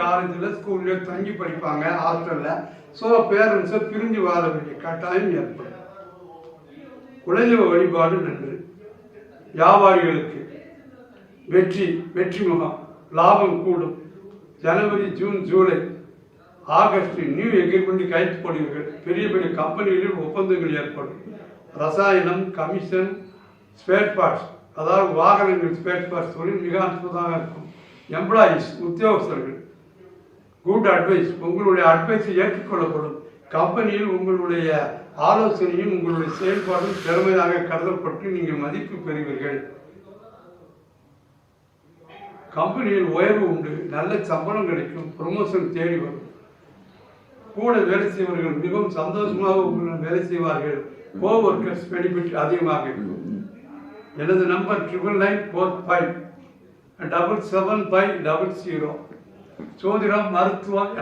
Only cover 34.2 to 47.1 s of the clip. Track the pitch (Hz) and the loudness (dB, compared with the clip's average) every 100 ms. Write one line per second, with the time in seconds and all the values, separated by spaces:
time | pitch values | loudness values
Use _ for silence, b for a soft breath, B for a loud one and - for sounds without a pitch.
34.2 | 185 180 175 170 160 151 - - - - | 0 0 0 -2 0 0 -2 -8 -14 -2
35.2 | 156 220 220 - 175 175 208 180 165 165 | 2 4 4 2 0 0 0 0 0 -2
36.2 | 156 - 190 202 185 180 196 180 160 175 | -2 -2 0 0 0 -2 -2 -4 0 2
37.2 | 190 185 175 175 170 165 180 185 175 - | 4 4 4 0 -2 -2 -2 -4 -4 -6
38.2 | 196 175 160 147 147 202 - 180 156 151 | -6 -4 -4 -4 -4 -6 -8 -10 -8 -6
39.2 | 143 131 143 135 - - - - - - | -6 -6 -6 -6 -8 -16 -20 -20 -20 -20
40.2 | - - - 175 - _ _ _ _ _ | -20 -20 -20 -20 -20 _ _ _ _ _
41.2 | _ _ _ _ _ _ _ _ - - | _ _ _ _ _ _ _ _ -20 -20
42.2 | - - - 156 190 254 214 196 170 165 | -20 -20 -12 -4 -2 -2 0 0 2 2
43.2 | 202 208 180 160 151 - - 147 180 220 | 4 4 2 -2 -4 -8 -6 -6 -2 -4
44.2 | - 165 202 208 180 139 - 165 156 - | -2 -4 -2 -2 -2 -2 -6 -10 -12 -10
45.2 | 170 208 180 180 160 170 170 170 170 - | -6 -2 -2 0 -2 -2 -2 -2 -4 -10
46.2 | - - - _ - - - - - | -16 -20 -20 _ -20 -20 -20 -20 -20